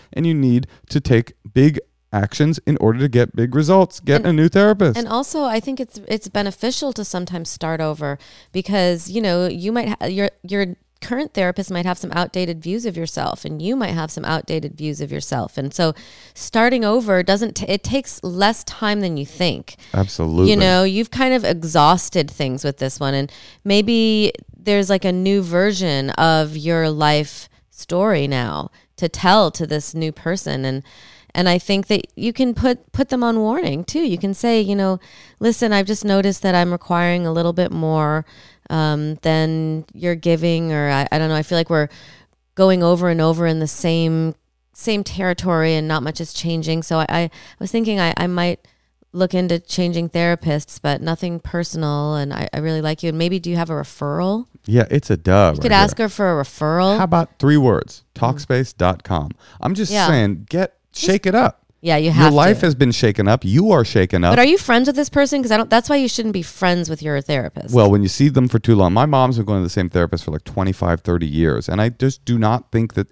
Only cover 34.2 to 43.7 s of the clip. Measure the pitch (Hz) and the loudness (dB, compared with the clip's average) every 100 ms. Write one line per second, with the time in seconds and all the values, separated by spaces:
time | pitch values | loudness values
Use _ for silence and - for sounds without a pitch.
34.2 | 196 196 240 226 196 202 190 185 - - | -4 -2 0 0 0 0 0 -2 -8 -20
35.2 | - - 220 220 233 202 196 214 208 196 | -20 -2 -2 0 0 0 0 -2 0 2
36.2 | 196 190 196 180 175 175 - 175 175 175 | 2 0 0 2 0 -2 -2 0 2 0
37.2 | 170 165 170 170 180 165 156 156 151 156 | -2 -2 0 0 -2 -2 -2 0 0 -2
38.2 | 156 - - _ - 160 156 151 151 151 | -6 -16 -20 _ -6 -2 0 -2 -4 -4
39.2 | 160 160 160 160 156 156 156 - 175 165 | 0 0 0 -2 -2 -4 -8 -6 -4 -2
40.2 | 170 160 170 165 165 151 147 139 143 156 | 0 0 0 0 -2 -2 0 0 0 0
41.2 | 160 156 151 170 165 165 147 - - - | 0 -2 -2 -2 0 0 0 -6 -20 -20
42.2 | _ _ _ - 190 185 170 175 180 165 | _ _ _ 2 4 4 2 2 2 2
43.2 | 160 165 170 160 156 | 2 2 0 0 -2